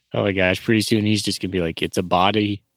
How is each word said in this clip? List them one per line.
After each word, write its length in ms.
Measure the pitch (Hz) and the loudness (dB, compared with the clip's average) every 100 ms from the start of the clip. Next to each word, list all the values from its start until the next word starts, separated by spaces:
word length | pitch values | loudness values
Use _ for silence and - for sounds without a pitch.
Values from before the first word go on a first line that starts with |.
| _ | _
Oh 100 | 117 | -2
my 80 | 104 | -2
gosh. 320 | 95 92 95 | 2 0 0
Pretty 180 | - 110 | 0 0
soon 240 | 101 110 104 | 2 0 2
he's 160 | 104 | 0
just 180 | 101 95 | -2 -6
gonna 120 | 92 | -4
be 100 | 90 | -2
like, 200 | 82 - | -2 -4
"It's 140 | 87 104 | -4 -4
a 40 | |
body 600 | 90 90 95 107 104 101 _ | 0 2 2 2 -2 -4 _